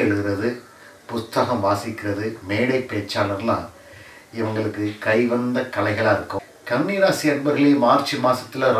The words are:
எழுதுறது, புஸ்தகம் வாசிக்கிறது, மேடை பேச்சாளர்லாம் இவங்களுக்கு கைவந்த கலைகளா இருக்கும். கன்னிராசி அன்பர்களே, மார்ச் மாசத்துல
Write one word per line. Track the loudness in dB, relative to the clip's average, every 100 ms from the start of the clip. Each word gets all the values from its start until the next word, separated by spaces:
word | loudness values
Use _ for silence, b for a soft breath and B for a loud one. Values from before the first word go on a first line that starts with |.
எழுதுறது, | 2 2 0 -2 -2 -4 B B B B -10
புஸ்தகம் | -8 -4 -2 0 0 0
வாசிக்கிறது, | 0 -2 -6 -4 -4 -4 -6 -4
மேடை | 0 2 0 -2
பேச்சாளர்லாம் | -6 -4 -2 -2 -2 -2 -2 -4 -16 B B B B B -6
இவங்களுக்கு | -4 -2 -4 -2 -4 -4 0
கைவந்த | 2 4 2 0 -2 -2 -2
கலைகளா | -2 0 2 0
இருக்கும். | -2 -8 -10 -16 -4
கன்னிராசி | -2 0 2 2 4 0
அன்பர்களே, | 0 0 4 6 6
மார்ச் | 6 4 2 0 0
மாசத்துல | 0 -2 -2 2 4